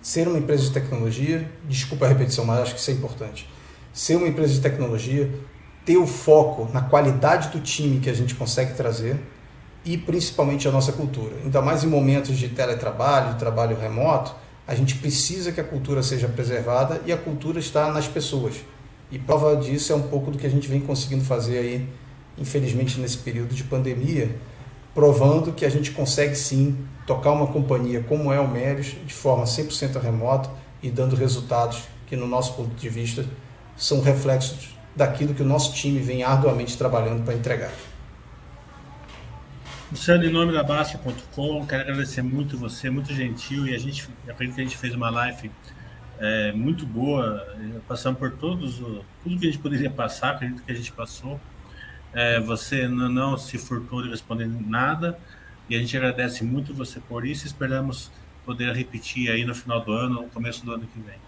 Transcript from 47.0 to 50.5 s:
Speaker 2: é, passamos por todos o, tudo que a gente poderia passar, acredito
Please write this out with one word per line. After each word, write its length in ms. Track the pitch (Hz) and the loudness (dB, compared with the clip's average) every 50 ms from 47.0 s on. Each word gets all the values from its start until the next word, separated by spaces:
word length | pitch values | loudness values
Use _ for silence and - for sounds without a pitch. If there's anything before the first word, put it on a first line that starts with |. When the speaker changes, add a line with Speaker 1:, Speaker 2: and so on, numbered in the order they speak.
| 127 143 147 135 120 110 104 101 98 - - 107 | -2 0 0 0 0 -2 -4 -6 -8 -12 -14 -12
Speaker 2:
é, 220 | 107 107 113 113 - - | -12 -10 -12 -12 -10 -10
passamos 320 | 123 117 - 135 131 127 | -10 -4 -2 -2 -2 -2
por 120 | - - | -4 -6
todos 500 | - - 143 165 185 180 156 131 117 120 | -6 -4 -4 -4 -4 -4 -6 -8 -8 -8
o, 240 | 123 117 110 104 101 - - - - | -10 -10 -10 -12 -12 -16 -20 -12 -8
tudo 160 | 170 180 180 | -6 -4 0
que 80 | 175 165 | 0 -2
a 40 | |
gente 100 | 147 - | -2 -2
poderia 280 | - 143 143 131 143 131 | -4 -2 -2 0 -2 -2
passar, 420 | - - 117 110 - - - 131 | -2 -4 -4 -6 -4 -4 -4 -4
acredito 300 | - - 127 123 | -2 -2 -6 -6